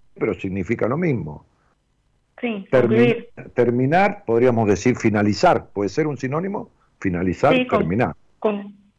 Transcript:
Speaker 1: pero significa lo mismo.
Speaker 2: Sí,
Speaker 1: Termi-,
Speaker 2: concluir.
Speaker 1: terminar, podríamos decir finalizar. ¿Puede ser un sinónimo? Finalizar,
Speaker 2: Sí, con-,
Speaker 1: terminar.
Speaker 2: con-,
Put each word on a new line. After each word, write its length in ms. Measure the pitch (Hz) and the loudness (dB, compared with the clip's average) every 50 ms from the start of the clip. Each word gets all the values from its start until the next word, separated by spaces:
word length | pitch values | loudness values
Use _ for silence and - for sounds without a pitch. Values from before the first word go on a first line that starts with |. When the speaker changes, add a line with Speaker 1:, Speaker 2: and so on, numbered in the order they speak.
| _ _ _ | _ _ _
Speaker 1:
pero 220 | - 151 113 92 | -6 -4 -4 -4
significa 520 | - - 95 90 98 87 - - - 104 | -4 -6 -6 -6 -4 -4 -4 -4 -2 -2
lo 100 | 107 131 | -2 -2
mismo. 480 | 160 185 165 131 101 78 76 73 78 - _ _ _ _ _ _ _ _ _ _ _ _ _ _ _ _ _ _ - | -2 -2 -2 -2 -4 -6 -10 -14 -16 -20 _ _ _ _ _ _ _ _ _ _ _ _ _ _ _ _ _ _ -10
Speaker 2:
Sí, 280 | - 240 220 196 190 - | -8 -8 -8 -8 -4 0
Speaker 1:
Termi-, 540 | - - 247 226 - 233 240 240 - - - - - | 2 2 4 4 4 4 4 4 2 0 -6 -14 -18
Speaker 2:
concluir. 180 | - - - - | -18 -18 -6 -2
Speaker 1:
terminar, 680 | 127 120 120 120 123 131 135 160 185 196 202 196 - - | 0 0 2 2 0 0 2 2 2 2 2 0 -4 -4
podríamos 420 | - 113 117 123 127 117 117 113 | -2 2 2 4 4 4 2 2
decir 280 | 101 101 - - 127 117 | 2 2 2 2 0 0
finalizar. 720 | - - 110 104 107 104 104 101 - - 175 147 101 - - | 0 0 0 2 2 2 0 2 2 2 2 2 2 -2 -6
¿Puede 200 | - 98 104 - | -6 -4 -4 -2
ser 160 | - 151 156 | -2 -2 -4
un 100 | 151 143 | -2 -4
sinónimo? 520 | - 135 127 139 160 190 196 202 214 - - _ _ _ _ _ - | -6 -6 -6 -4 -4 -6 -6 -8 -10 -12 -14 _ _ _ _ _ -8
Finalizar, 560 | - 98 87 85 92 92 87 - - 139 262 | -4 -4 -2 -2 -2 -2 0 2 2 2 4
Speaker 2:
Sí, 100 | 254 254 | 2 0
con-, 120 | 254 - 104 | 0 0 -2
Speaker 1:
terminar. 360 | - 80 92 113 - 165 - - _ _ _ _ | 0 0 0 0 -2 -2 -4 -10 _ _ _ _
Speaker 2:
con-, 380 | - 214 208 202 202 - - _ _ _ _ | -4 -4 -4 -4 -8 -14 -18 _ _ _ _